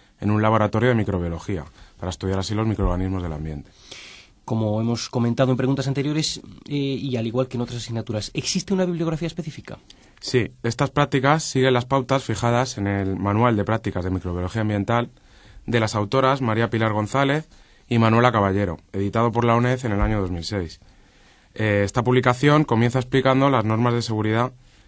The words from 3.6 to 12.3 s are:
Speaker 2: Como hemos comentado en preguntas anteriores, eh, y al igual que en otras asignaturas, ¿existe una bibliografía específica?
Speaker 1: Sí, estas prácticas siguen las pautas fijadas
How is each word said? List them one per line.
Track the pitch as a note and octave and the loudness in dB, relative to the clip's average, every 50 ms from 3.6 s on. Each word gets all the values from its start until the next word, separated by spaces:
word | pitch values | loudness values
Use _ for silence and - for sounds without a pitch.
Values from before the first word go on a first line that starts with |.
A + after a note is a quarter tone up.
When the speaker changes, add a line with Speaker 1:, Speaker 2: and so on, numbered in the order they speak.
| - - _ - - - - - - - - - - - _ _ _ | -12 -16 _ -20 -20 -20 -20 -18 -18 -20 -20 -20 -20 -20 _ _ _
Speaker 2:
Como | - A#2 A2+ A2 G#2+ G#2 A2 | -4 -2 -2 0 0 0 0
hemos | A2+ A#2 A#2 A#2 - - | -2 -2 -2 -4 -6 -4
comentado | - B2 A#2+ A#2 A#2 C#3 C3 B2+ | -2 -2 0 0 0 0 2 2
en | B2+ | 2
preguntas | B2 B2+ C3 C#3 C3+ C3 | 0 0 0 -2 -2 -2
anteriores, | C#3 B2+ C#3 C3 D3+ D3+ D#3+ D3+ - - - - - - - - | -4 -2 -2 -2 -2 -2 -2 -2 -4 -6 -8 -12 -18 -20 -18 -12
eh, | - D3 | -8 -6
y | C#3+ C#3 C#3 C3+ - C#3+ C3+ B2 | -4 -4 -4 -4 -4 -4 -4 -4
al | A#2 A2+ | -2 -2
igual | A2+ G#2+ B2+ C3 | -2 -2 -2 -2
que | - C3 | -2 -4
en | A#2+ | -6
otras | A#2+ A#2 A#2+ A#2 | -6 -6 -6 -10
asignaturas, | - A#2+ A2+ A2+ G#2+ - A2 G#2 - - - | -8 -6 -6 -6 -6 -4 -6 -6 -6 -6 -6
¿existe | - - - - F3+ - - | -6 -4 -4 -4 -4 -4 -2
una | G3 F#3 F#3 | 0 0 0
bibliografía | F3+ F3 D#3+ E3+ E3 D#3+ D3+ E3+ | 0 -2 -2 -2 -2 -2 -4 -6
específica? | D#3+ - F3+ D#3+ D3+ - A#2 - - - - - - - - - - - _ | -6 -6 -8 -10 -10 -10 -14 -14 -16 -16 -18 -18 -20 -20 -20 -20 -20 -20 _
Speaker 1:
Sí, | - - - B2 G2+ - - - | -6 -2 0 0 0 -2 -4 -6
estas | - A#2 - - C#3+ C3+ | -4 -4 0 0 -2 0
prácticas | - D3 D3 C#3 C#3+ C3+ B2+ C#3 D#3 D#3+ | 2 0 2 2 2 2 4 4 2 2
siguen | - - - C3 B2+ C3 B2 | 0 -2 0 2 4 4 4
las | B2 B2 | 2 0
pautas | B2 C#3 C#3 B2+ - C3 C3+ - | 0 0 0 0 0 0 0 0
fijadas | - | -2